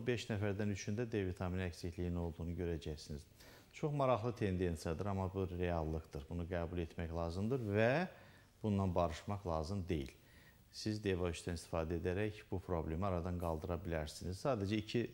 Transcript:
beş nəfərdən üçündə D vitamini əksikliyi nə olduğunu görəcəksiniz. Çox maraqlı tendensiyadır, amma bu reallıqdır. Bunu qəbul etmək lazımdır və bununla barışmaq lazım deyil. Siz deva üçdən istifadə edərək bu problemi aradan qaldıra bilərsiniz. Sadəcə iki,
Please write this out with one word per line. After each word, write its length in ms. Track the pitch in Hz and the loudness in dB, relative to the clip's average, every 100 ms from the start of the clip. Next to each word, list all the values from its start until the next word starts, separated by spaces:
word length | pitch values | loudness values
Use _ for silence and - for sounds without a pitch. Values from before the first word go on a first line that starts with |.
| 113 | 2
beş 200 | 113 - | 0 0
nəfərdən 420 | 104 104 98 104 | 0 0 2 0
üçündə 340 | 98 - 104 113 | 0 -2 -2 0
D 140 | 107 92 | 0 0
vitamini 400 | 90 92 92 92 | 0 0 0 -2
əksikliyi 460 | - 90 90 87 | -2 -6 -2 0
nə 80 | 87 85 | 0 -2
olduğunu 260 | 80 82 85 | -2 -4 -2
görəcəksiniz. 680 | 85 80 78 76 - 73 - - - - - | 0 -2 -4 -8 -8 -10 -10 -20 -20 -20 -16
Çox 200 | - 151 | -4 -2
maraqlı 400 | 143 131 110 120 107 | 2 4 4 2 2
tendensiyadır, 720 | 104 92 90 82 87 80 101 | 2 4 2 2 0 0 0
amma 220 | 95 92 | 0 0
bu 140 | 95 90 | 0 -2
reallıqdır. 760 | 87 90 82 78 80 - 76 73 | 0 2 2 2 -2 -4 -8 -4
Bunu 160 | 85 82 | -4 -2
qəbul 320 | 87 82 87 80 | -2 -2 -2 -4
etmək 280 | - 82 | -4 -4
lazımdır 520 | 82 85 90 110 135 107 | -2 -2 0 0 0 2
və 260 | 104 117 151 180 - - - - - | 4 6 4 0 -6 -20 -20 -20 -4
bununla 240 | 107 98 95 90 | 2 4 4 4
barışmaq 500 | 85 80 - 98 90 | 4 2 -4 -4 0
lazım 360 | 80 80 101 90 | 0 0 -2 0
deyil. 240 | 80 67 - - - - - - | 0 -2 -10 -20 -20 -20 -20 -16
Siz 280 | - 110 107 | -6 -2 0
deva 260 | 104 90 90 | 2 2 0
üçdən 240 | 85 90 85 | 0 -4 -4
istifadə 400 | - 85 82 85 | -2 -2 0 0
edərək 460 | 90 92 107 - - | 2 2 0 -4 -6
bu 80 | 92 | -6
problemi 440 | - 85 80 80 101 | -2 -2 0 0 2
aradan 320 | 87 90 87 | 0 0 0
qaldıra 360 | 85 78 90 85 | 0 0 -2 -2
bilərsiniz. 600 | 85 80 78 - 87 95 | 0 -2 -2 -4 -6 -2
Sadəcə 400 | 143 110 98 107 | 0 0 2 0
iki, 240 | 104 120 - | 0 0 0